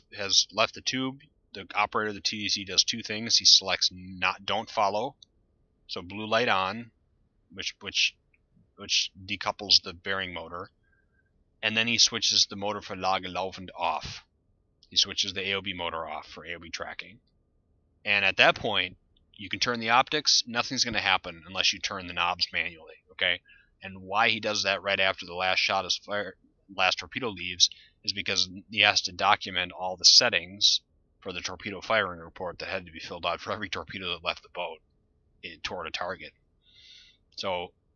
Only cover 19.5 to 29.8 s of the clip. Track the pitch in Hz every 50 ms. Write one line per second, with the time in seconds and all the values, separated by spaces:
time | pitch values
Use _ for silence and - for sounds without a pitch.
19.5 | - 98 - 123 120 117 113 113 117 127 135 - - 151 143 - - - - 120
20.5 | 113 120 120 - 139 120 - 123 110 101 90 101 95 92 - 90 85 82 78 87
21.5 | 95 92 90 - - 92 - - 104 95 90 87 85 87 87 87 90 87 - -
22.5 | - 87 80 87 87 80 - - - - _ _ - - 98 90 87 87 _ _
23.5 | - - _ _ _ _ - 95 95 95 92 92 98 104 117 117 110 110 107 107
24.5 | 107 101 98 98 98 92 90 98 98 95 95 95 92 - 95 87 85 90 92 92
25.5 | 92 - - - 101 95 92 87 - - - 90 101 104 101 - - _ _ _
26.5 | _ _ _ - 98 - 185 185 - - - - - 123 131 113 98 90 90 87
27.5 | 90 87 - - - - - - _ _ - - 95 101 92 - 101 92 92 92
28.5 | 90 101 - - 107 104 101 104 98 - - 98 90 87 98 98 104 - - 101
29.5 | 95 87 90 90 - -